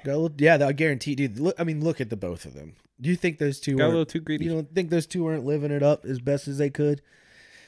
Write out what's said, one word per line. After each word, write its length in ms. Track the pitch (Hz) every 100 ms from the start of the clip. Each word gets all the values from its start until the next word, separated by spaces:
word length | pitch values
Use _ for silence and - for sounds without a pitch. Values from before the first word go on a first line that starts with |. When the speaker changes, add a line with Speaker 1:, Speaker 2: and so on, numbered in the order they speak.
| 143
Speaker 1:
Got 80 |
a 40 | 143
little, 180 | 165 147
yeah, 280 | 151 156 139
I 60 |
guarantee, 420 | 143 160 135 147 135
dude. 240 | 139 104
Look, 160 | 160 -
I 40 |
mean, 200 | 170 151
look 160 | 160 147
at 100 | 117
the 60 | 110
both 280 | 92 82 78
of 80 |
them. 220 | 67 76 - _ -
Do 80 | 131
you 60 | 180
think 200 | 180 151
those 200 | 147 135
two 160 | - 135
Speaker 2:
Got 60 |
a 40 | 151
Speaker 1:
weren't, 40 |
Speaker 2:
little 120 | 165 160
too 140 | 170
greedy. 240 | 156 156 165
Speaker 1:
you 60 |
don't 200 | 160 147
think 160 | 165 175
those 160 | 170 156
two 160 | 185
weren't 220 | 160 160 127
living 260 | 147 147
it 100 | 143
up 220 | 143 151 -
as 140 | 131
best 280 | 127 143 143
as 100 | 139
they 120 | 143
could? 320 | 143 147 147 - _ _ - - -